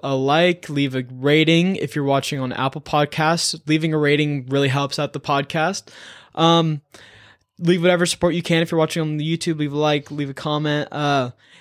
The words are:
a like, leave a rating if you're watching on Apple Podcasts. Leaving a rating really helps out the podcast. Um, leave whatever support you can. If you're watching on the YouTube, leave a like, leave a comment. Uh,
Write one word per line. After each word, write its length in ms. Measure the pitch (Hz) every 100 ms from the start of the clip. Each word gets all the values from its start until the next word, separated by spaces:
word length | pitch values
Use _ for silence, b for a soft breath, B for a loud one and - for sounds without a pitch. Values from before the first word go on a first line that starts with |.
a 100 | 139 135
like, 520 | 135 151 180 175 -
leave 280 | 143 143 131
a 80 | 127
rating 640 | 127 135 151 160 165 175 196
if 180 | 147
you're 100 | 156
watching 360 | 139 139 135 143
on 120 | 131
Apple 280 | - 131 156
Podcasts. 800 | - 151 147 - 156 170 - 160 -
Leaving 260 | 156 160
a 40 | 156
rating 480 | 147 147 151 143 127
really 200 | 135 139
helps 320 | 139 139 -
out 140 | 143
the 80 | 147
podcast. 680 | - 143 139 165 160 196 - B B B B
Um, 480 | - 165 170 165 151 - - B B B B _ -
leave 200 | 170 185
whatever 260 | 175 180 170
support 280 | - 175
you 80 | 170
can. 180 | 165 165
If 120 | 165
you're 60 | 165
watching 220 | 156 170
on 160 | 156 151
the 200 | 151 165
YouTube, 200 | 170 156
leave 140 | 147
a 60 | 143
like, 320 | 151 151 143
leave 200 | 147 143
a 40 |
comment. 540 | 135 156 151 151 147 147
Uh, 400 | 139 147 143 123 - b b